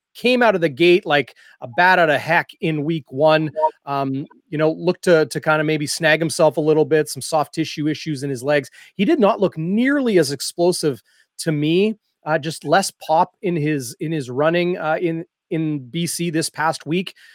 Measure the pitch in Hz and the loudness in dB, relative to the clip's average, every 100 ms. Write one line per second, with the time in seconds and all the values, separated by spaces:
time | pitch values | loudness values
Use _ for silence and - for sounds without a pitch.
0 | _ - 240 247 233 190 160 123 175 175 | _ -4 0 4 2 2 0 2 4 4
1 | 175 147 127 - - - 123 120 180 180 | 2 -2 -2 -10 -20 -18 -8 2 4 6
2 | 160 135 139 165 - - 160 151 143 165 | 4 2 0 0 -2 -6 -4 -2 -2 -4
3 | - 131 156 156 156 156 156 - 143 139 | -6 2 4 4 0 -2 -2 -2 -6 -4
4 | 135 135 165 _ - 156 156 165 170 175 | -4 -6 -10 _ -8 -2 0 0 -4 -2
5 | 185 160 151 147 160 156 151 156 147 - | 4 4 4 -2 0 0 0 -2 -4 0
6 | 160 156 160 - 156 160 151 156 139 156 | 2 2 0 2 2 2 2 2 4 2
7 | 151 135 - 156 139 - 147 - 147 143 | 0 -6 -4 -2 -2 -4 -6 -4 -4 -4
8 | 160 135 139 127 135 147 127 - - - | -6 -6 -6 -6 -2 -2 -2 -14 -12 -2
9 | 202 339 202 208 185 160 165 214 262 285 | 0 4 4 2 -2 -2 -4 0 0 0
10 | 247 185 139 139 - - 175 170 156 123 | 2 2 2 -2 -8 -2 0 0 -2 -4
11 | _ _ _ - 165 151 151 175 214 208 | _ _ _ -10 -4 -2 2 2 2 -2
12 | _ _ 156 160 156 - 143 185 185 - | _ _ -4 -2 -4 -8 0 0 0 -6
13 | - 160 180 _ 196 170 151 147 120 160 | -2 0 0 _ -4 -2 -2 -4 -6 -8
14 | 160 160 123 123 160 175 175 180 156 160 | -6 -6 -6 -2 0 2 0 -2 -2 -2
15 | 170 165 - _ - 160 156 147 123 165 | -2 -4 -10 _ -8 -4 -2 -4 -6 -6
16 | 170 - 135 156 - - 160 - - 175 | -6 -4 -4 -2 -4 -4 -4 -4 -4 -4
17 | 180 - - | -4 -12 -20